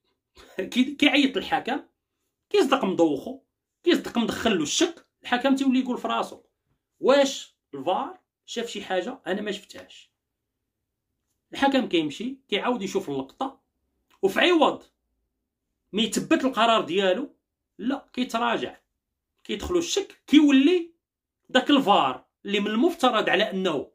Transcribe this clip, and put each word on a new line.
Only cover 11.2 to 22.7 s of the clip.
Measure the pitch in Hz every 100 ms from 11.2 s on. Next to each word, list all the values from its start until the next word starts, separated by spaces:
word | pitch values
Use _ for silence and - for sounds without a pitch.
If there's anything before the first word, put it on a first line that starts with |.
| _ _ _
الحكم | - 277 262 208
كيمشي | 170 156 - 240 269 -
كيعاود | 202 226 240
يشوف | 196 196 -
اللقطة، | 135 269 - 262 - _ _ _ _ _ _
وفي | 196 196
عوض | 330 339 226 165 _ _ _ _ _ _ _ _ _ _ _
ما | 196
يثبت | 226 247 - 320
القرار | 262 262 233 220
ديالو، | 139 180 190 185 285 _ _ _ _ -
لا، | 220 269 -
كيتراجع، | - 247 233 233 202 - - _ _ _ _ _ _
كيدخلو | - 208 - 175
الشك، | 170 403 392 - -
كيولي | 302 294 269 294 359 339 _ _ _ _ _ _
داك | 254 254
الفار | 285 190 185 135 127 _ _ 202
اللي | 208
من |
المفترض | 208